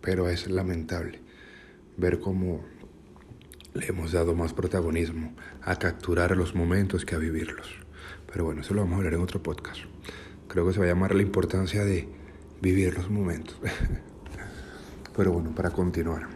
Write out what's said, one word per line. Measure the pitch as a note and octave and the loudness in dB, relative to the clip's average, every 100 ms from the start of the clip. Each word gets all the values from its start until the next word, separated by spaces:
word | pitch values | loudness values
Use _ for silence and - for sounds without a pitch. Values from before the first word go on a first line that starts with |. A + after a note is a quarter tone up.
pero | - F#2 F2 | 2 2 2
es | F2 F#2 | 0 0
lamentable | F#2 F#2 E2+ D#2+ F2 E2+ - - - - - - - - - | 0 0 -2 -2 -4 -4 -8 -18 -20 -20 -20 -20 -20 -20 0
ver | F2+ F2 | 2 2
cómo | - F#2 F2+ D#2+ - - - - - - - - - - - | 0 0 0 -2 -6 -16 -20 -20 -20 -20 -20 -20 -20 -20 -10
le | - - | -8 -4
hemos | F2+ E2 | -2 0
dado | E2+ E2+ | 2 4
más | E2+ E2 | 4 2
protagonismo | - F2 F#2+ E2 D#2+ E2 E2 D#2+ - - - | 0 0 2 2 2 0 -2 -8 -10 -16 -12
a | - F#2 | -4 0
capturar | F2+ D#2+ - E2+ F2 F2+ | 0 -2 0 2 4 4
los | E2+ | 2
momentos | F2+ E2+ F#2 F#2+ F2+ | 2 2 4 2 0
que | - | -2
a | E2+ | -2
vivirlos. | D#2+ D#2+ D#2 - - - - - - - - | 0 -2 -4 -8 -12 -16 -18 -16 -16 -16 -10
Pero | - | -2
bueno, | E2 D#2 | -2 -2
eso | C#2+ | 0
lo | G2+ | 2
vamos | F#2+ | 2
a | F2+ | 2
hablar | F2+ | 2
en | E2 | 2
otro | F2+ G2+ | 0 -2
podcast. | - D2+ - - - - - - - - - | -4 -6 -8 -12 -14 -16 -16 -14 -16 -18 -4
Creo | F2+ F2 | 2 2
que | |
se | F#2+ | 4
va | F2+ | 4
a | |
llamar | F2 F#2 | 6 6
la | F#2+ | 6
importancia | G2 F#2+ E2+ F#2+ F#2 G2+ | 6 4 2 2 2 2
de | G2+ F#2 C2+ - - - - - | 4 2 0 -10 -16 -16 -18 0
vivir | F#2 F#2 F#2 F2+ | 4 6 4 2
los | F2+ | 0
momentos. | G#2 F#2 D#2 - - - - - - - - - | 0 0 -2 -6 -6 -6 0 0 0 -6 -16 -14
<laughs> | - - - - - - - - - | -12 -12 -12 -14 -14 -16 -16 -10 2
Pero | F#2+ | 4
bueno, | E2+ D#2+ | 4 0
para | D#2+ F2 | 0 -2
continuar. | F2+ F2+ E2+ E2 D#2+ - | 2 2 2 0 -2 -6